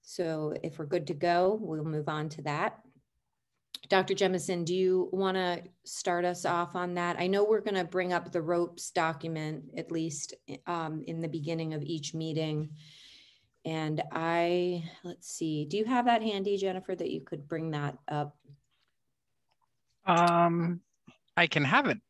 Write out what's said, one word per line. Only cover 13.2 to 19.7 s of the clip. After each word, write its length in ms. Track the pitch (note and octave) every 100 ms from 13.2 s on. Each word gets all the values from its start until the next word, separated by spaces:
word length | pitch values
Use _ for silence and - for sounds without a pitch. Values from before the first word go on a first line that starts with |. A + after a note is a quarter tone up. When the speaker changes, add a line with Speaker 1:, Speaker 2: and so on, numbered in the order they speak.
| - _ _ _
Speaker 1:
And 380 | - D#3+ D#3 D3+ D3+
I, 720 | D#3+ E3 E3+ E3+ F3+ F3+ F3 E3 -
let's 240 | F3 F3 -
see, 380 | - D#3+ D3+ D3+
do 100 | G3+
you 80 |
have 220 | G#3+ B3 B3
that 160 | A#3
handy, 340 | A3 G3+ G3 G3+
Jennifer, 380 | F#3+ F#3 F#3+
that 160 | F3+ E3+
you 100 | -
could 260 | - D#3+ D3
bring 240 | E3 D#3+
that 260 | D3 C#3+ - -
up? 280 | D3+ D3 - _ C#3+ _ _ _ _ _ _ _ _ _ _ _